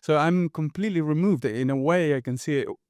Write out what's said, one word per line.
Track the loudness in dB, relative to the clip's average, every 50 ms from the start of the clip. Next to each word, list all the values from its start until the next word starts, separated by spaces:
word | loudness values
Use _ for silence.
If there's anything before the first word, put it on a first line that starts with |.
So | 0 0 2
I'm | 2 4 2 2 2 0 0
completely | _ -4 -6 -4 -4 -4 -4 -2 -2 -2
removed. | 0 0 0 2 2 2 2 2 0
In | -2 -2 0 -2 -2
a | 0
way, | 0 0 2 2 2 2 2 0
I | 0
can | -2 -4 -6
see | -6 -4 -2 -2 -2
it | -2 -4 -6 -12 _